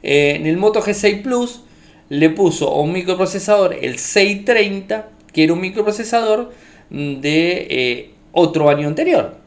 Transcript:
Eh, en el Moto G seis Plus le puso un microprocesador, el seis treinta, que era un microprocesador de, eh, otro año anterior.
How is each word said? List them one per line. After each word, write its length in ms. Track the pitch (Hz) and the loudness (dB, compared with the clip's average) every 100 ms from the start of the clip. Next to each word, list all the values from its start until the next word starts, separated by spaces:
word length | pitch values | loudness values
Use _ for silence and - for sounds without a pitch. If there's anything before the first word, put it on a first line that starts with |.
Eh, 340 | 147 143 143 147 | 0 2 2 0
en 100 | 156 | -2
el 100 | 165 | 2
Moto 240 | 208 208 | 2 2
G 140 | 190 | -2
seis 240 | 202 214 202 | 0 0 -2
Plus 380 | 262 247 240 - - - - - _ | -4 -2 -4 -8 -20 -20 -20 -20 _
le 220 | 143 160 | 2 2
puso 420 | 160 185 - - | 4 0 2 -2
un 180 | 143 151 | 0 0
microprocesador, 840 | 185 180 180 185 196 - 208 190 - | -2 -4 -2 -2 -2 0 2 2 0
el 200 | - 127 | -6 -6
seis 440 | - 202 202 202 202 | -2 2 2 0 0
treinta, 640 | 233 202 196 190 214 - - - | 2 2 -2 -6 -8 -8 -20 -8
que 100 | - | 0
era 80 | 156 | 2
un 80 | 170 | 2
microprocesador 920 | 185 202 208 208 220 233 220 214 247 - - - _ | -2 -2 -2 -4 -2 -2 2 0 -2 -16 -20 -20 _
de, 800 | 143 143 135 143 156 170 180 - | -8 -6 -4 0 2 2 -2 -4
eh, 420 | 127 127 120 - _ _ | -2 -2 -4 -10 _ _
otro 380 | - 160 160 147 | 2 2 4 2
año 180 | 147 147 | 2 0
anterior. 480 | 160 330 262 - - | -2 2 2 0 -10